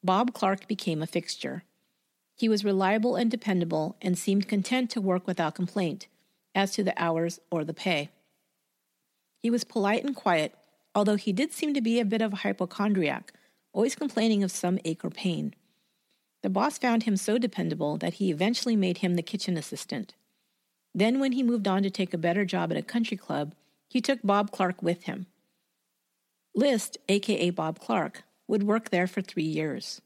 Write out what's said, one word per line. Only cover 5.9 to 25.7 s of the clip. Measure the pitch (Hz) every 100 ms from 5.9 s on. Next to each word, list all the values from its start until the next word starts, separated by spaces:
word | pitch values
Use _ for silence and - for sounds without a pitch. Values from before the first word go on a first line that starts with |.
| 139 - _ _ _ _
as | - 196
to | -
the | 190 -
hours | 165 165 170 170 _
or | 170
the | 151
pay. | - - 160 147 _ _ _ _ _ _ _ _ _ _ _ _ _
He | 233
was | 233
polite | - - 196 226
and | 277 262
quiet, | - 170 151 - _ _ _
although | 202 208 208
he | -
did | 190 294
seem | - 302
to | 285
be | 226 233
a |
bit | 214 220
of | 220
a | 196
hypochondriac, | 202 196 180 - 208 196 151 135 - - _ _ _
always | - 233
complaining | - 294 - 226 214
of | 196
some | - 175 185
ache | 165 165
or | 165
pain. | 160 190 160 151 - _ _ _ _ _ _ _ _
The | 190
boss | 185 269 -
found | 254 233
him | 226 190
so | - 247
dependable | 233 - 170 156 147 151
that | 170
he | 170 196
eventually | 147 190 240 -
made | 226 185 180
him | 185
the | 175
kitchen | 165 196 - 175
assistant. | 147 147 - 139 104 - _ _ _ _ _ _ _
Then, | - 214 262
when | 269
he | 254
moved | 247 240 202
on | 190
to | 196
take | 190 185
a | 170
better | 170 180
job | 196 185 165
at | 156
a |
country | - 240 226 190
club, | - 143 147 - _ _ _
he | 254
took | 233 269
Bob | 196 202 208
Clark | - 185 180
with | 170 175
him. | - - 185 _ _ _ _